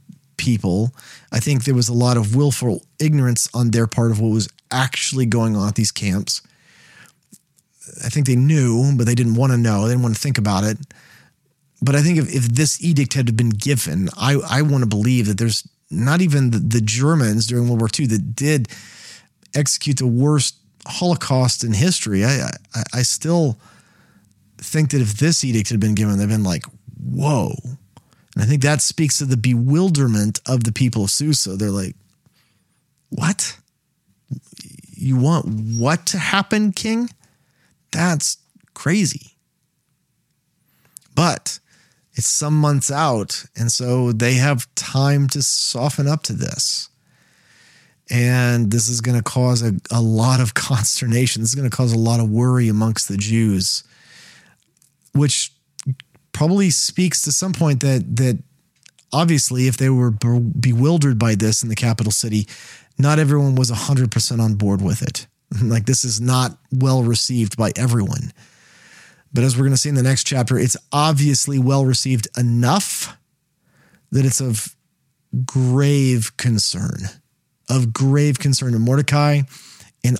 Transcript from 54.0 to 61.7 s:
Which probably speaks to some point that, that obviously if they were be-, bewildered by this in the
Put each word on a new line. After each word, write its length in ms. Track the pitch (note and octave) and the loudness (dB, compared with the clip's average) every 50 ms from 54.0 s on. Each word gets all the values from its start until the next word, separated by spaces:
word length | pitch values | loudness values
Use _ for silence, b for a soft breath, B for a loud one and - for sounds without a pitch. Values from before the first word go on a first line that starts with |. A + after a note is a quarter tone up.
| B B B B B B B B B B B B _ _ _ _ _ _ _ _ _ _ - | B B B B B B B B B B B B _ _ _ _ _ _ _ _ _ _ 0
Which 400 | C#3 D3 C#3 - - - - - _ _ _ _ - - C#3 C3 - - _ _ _ _ _ | 2 2 2 0 -2 -4 -6 -10 _ _ _ _ -8 -6 -6 -6 -6 -10 _ _ _ _ _
probably 380 | - - D3+ D#3+ F#3 G3+ G3+ F3+ | -4 0 0 2 2 4 2 2
speaks 520 | C#3+ - - - - - F#3 F3+ - - | 2 0 -2 -2 -2 0 0 0 0 -2
to 100 | - D3+ | -2 -2
some 220 | C3+ - F#3 F#3+ F3+ | -2 -2 -2 -4 -2
point 280 | - E3 D3+ C#3 B2 | 0 2 2 2 2
that, 340 | - C#3 C3 B2+ - - A2+ A2+ | 2 2 2 0 0 0 0 0
that 240 | C3 B2+ A#2 - - _ _ _ _ _ _ _ _ - - _ _ _ | 2 2 0 -2 -4 _ _ _ _ _ _ _ _ -20 -20 _ _ _
obviously 560 | - D3 F3 E3+ E3 C#3 - - B2+ B2+ B2+ C3 | 0 2 2 4 4 2 2 0 0 0 0 0
if 100 | A#2 - | 2 2
they 120 | C3 C3+ | 2 2
were 220 | C3 B2+ B2 A#2+ | 4 4 2 2
be-, 280 | G#2+ G#2 - A#2+ A#2+ A#2+ A#2+ A2+ - - | 0 0 0 0 2 2 0 0 0 0
bewildered 580 | - C3 A#2 A#2 C3 D3+ E3+ E3 C#3+ C#3 B2 G#2+ | 0 2 2 2 4 4 4 2 2 2 2 2
by 180 | A#2 A2+ A2 | 2 2 2
this 280 | G2 A2 A2 G#2+ - - | 2 0 0 0 0 -2
in 60 | |
the 60 | A2+ | -4